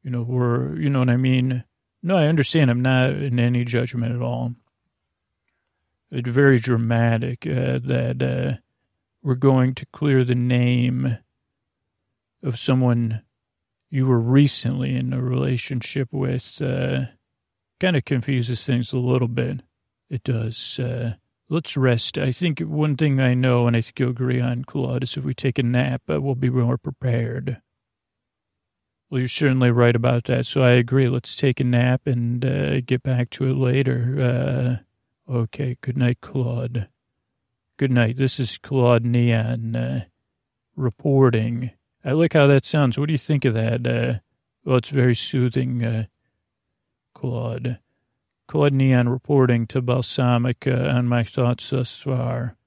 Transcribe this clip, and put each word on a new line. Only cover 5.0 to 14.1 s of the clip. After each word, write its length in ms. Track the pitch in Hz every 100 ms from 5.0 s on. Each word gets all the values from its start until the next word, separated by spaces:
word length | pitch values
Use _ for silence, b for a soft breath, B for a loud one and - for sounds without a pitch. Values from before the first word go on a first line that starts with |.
| _ _ _ _ _ _ _ _ _ _ _
It's 180 | 127 123
very 300 | 123 139 127
dramatic, 840 | 117 117 113 117 117 113 123 120 -
uh, 340 | 127 127 131
that, 400 | 127 127 123 123
uh, 400 | 131 127 131 127 _ _ _ _ _ _
we're 100 | 139
going 400 | 127 135 131 127
to 120 | 127 -
clear 360 | - 147 135
the 140 | 123 123
name 800 | 123 123 123 123 123 127 131 113 _ _ _ _ _ _ _ _ _ _ _ _
of 120 | 147 113
someone 680 | - 131 127 120 117 110 _ _ _ _ _ _ _
you 160 | 139
were 140 | 131